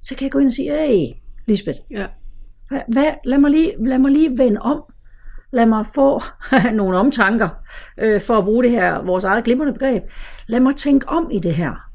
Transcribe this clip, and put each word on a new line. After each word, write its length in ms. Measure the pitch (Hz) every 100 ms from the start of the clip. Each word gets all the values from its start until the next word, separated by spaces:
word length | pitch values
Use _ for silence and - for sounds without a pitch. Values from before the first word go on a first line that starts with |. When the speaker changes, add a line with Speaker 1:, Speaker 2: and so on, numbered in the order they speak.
Speaker 1:
så 120 | -
kan 100 | 269
jeg 60 | 269
gå 60 | 277
ind 80 | 277
og 40 |
sige, 180 | 240 269 294
"Hey, 300 | 311 208 131 - - - -
Lisbeth, 320 | 202 - 139 -
Speaker 2:
Ja. 160 | 208 98 - - - - - -
Speaker 1:
hvad, 120 | 277 -
hvad, 180 | 233 302 302
lad 140 | 247 269
mig 120 | 285
lige, 220 | 302 320 - 226
lad 120 | 262
mig 120 | 269
lige 280 | 277 311 247
vende 220 | 254 208
om. 220 | 233 294 - - - - - - _
Lad 140 | 247 226
mig 200 | 220 214
få 280 | - 277 269 - -
<laughs> 280 | - 262 233
nogle 240 | 220 190 185
omtanker, 500 | 254 240 196 226 185 - - - - -
øh, 220 | 220 208
for 180 | 196 220
at 60 |
bruge 180 | 190 226
det 60 | 247
her, 300 | 240 180 160
vores 220 | 185 185
eget 200 | 190 214
glimrende 280 | 233 254 294
begreb. 300 | 214 269 233 - - - - -
Lad 140 | 233
mig 160 | 254 277
tænke 320 | 285 277 -
om 200 | 330 330
i 60 | 202
det 160 | 170
her. 340 | 160 160 85 -